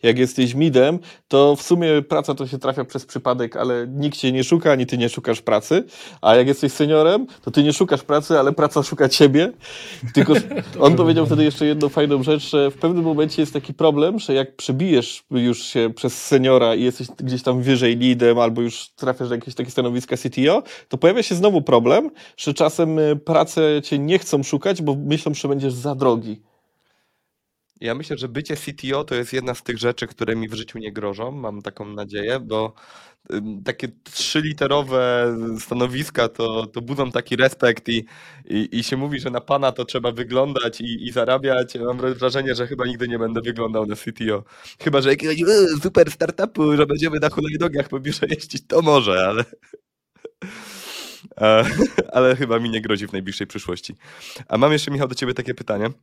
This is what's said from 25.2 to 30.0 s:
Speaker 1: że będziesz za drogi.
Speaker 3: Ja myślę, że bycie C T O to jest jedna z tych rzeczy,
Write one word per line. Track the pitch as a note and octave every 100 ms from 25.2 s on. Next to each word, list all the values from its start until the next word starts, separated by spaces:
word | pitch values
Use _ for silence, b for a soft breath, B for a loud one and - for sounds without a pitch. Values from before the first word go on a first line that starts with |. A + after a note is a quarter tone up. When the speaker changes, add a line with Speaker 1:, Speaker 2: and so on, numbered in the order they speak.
| -
Speaker 1:
że | D3 C#3
będziesz | C#3 C3+
za | B2 C#3 C3
drogi. | C3 A#2 A2 G#2+ _ _ _ _ _ _ _ _ _ _ _ _ _ _
Speaker 3:
Ja | A2+ B2
myślę, | D#3 C#3
że | B2+
bycie | A#2+ D3 D3
C | -
T | - C3 C3+
O |
to | - B2
jest | A#2+
jedna | C3 B2+ A#2+
z |
tych | - A2+
rzeczy, | A#2+ B2